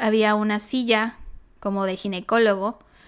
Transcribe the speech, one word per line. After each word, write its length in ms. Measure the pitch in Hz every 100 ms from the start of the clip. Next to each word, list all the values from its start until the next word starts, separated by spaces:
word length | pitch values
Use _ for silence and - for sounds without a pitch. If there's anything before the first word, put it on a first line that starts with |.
había 340 | 220 220 214
una 260 | 214 214 208
silla 560 | - 262 233 220 226 - - - - _
como 240 | 202 196
de 120 | 190 190
ginecólogo 840 | 202 180 - 233 220 196 208 - _ _